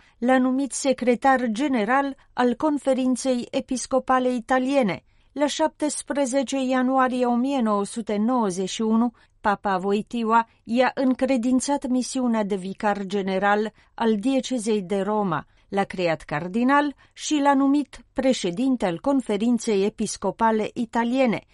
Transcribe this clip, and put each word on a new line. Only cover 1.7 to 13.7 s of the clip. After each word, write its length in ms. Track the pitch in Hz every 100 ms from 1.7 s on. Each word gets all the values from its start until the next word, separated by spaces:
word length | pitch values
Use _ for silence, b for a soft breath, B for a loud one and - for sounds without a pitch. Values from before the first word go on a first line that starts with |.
| 254 202 269 277 269 b
al 220 | - 247 240
Conferinței 920 | 311 294 269 254 254 254 269 247 -
Episcopale 800 | 269 254 247 - 262 254 262 254
Italiene. 720 | 254 - 262 254 277 214 160 _ _ _
La 160 | 269 294
șaptesprezece 1120 | - 311 - 302 - - 285 269 277 240 269
ianuarie 680 | 254 262 254 269 254 254 247
o 100 | 240
mie 260 | 262 277
nouă 240 | 220 202 202
sute 300 | 240 214 208 220
nouăzeci 440 | 254 208 175 185
și 120 | -
unu, 300 | 220 226 240 b b _
Papa 380 | 220 196 208 190
Wojtyła 640 | 196 208 - 240 220 226 226 b
i-a 280 | - 240 247
încredințat 960 | - 262 254 262 262 254 254 - 285 247
misiunea 560 | 254 226 262 247 226
de 120 | 202 196
vicar 500 | 185 190 214 202 190
general 680 | 202 190 190 202 208 214